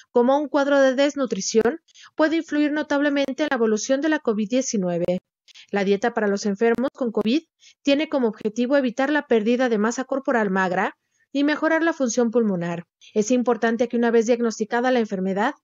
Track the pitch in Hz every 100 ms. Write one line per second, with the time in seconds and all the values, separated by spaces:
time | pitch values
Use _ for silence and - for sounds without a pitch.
0 | - 247 240 277 294 294 277 285 269 262
1 | 285 285 262 190 - 226 220 330 _ _
2 | - - 311 330 302 294 294 302 294 285
3 | 294 285 277 262 302 262 226 214 - 269
4 | 311 302 - 214 208 247 254 220 180 175
5 | 175 180 - _ _ - - 196 196 196
6 | 233 233 208 202 214 196 233 233 262 -
7 | 240 214 214 277 - _ - _ - 277
8 | 320 294 240 208 220 220 240 285 254 220
9 | 269 302 294 226 214 240 254 220 214 240
10 | 254 277 277 247 208 190 185 180 226 -
11 | _ _ _ 269 285 294 311 320 330 320
12 | 262 220 233 233 220 185 170 170 - _
13 | - 214 208 247 240 240 233 233 240 233
14 | 233 233 220 233 233 214 214 240 254 254
15 | 214 196 185 190 233 294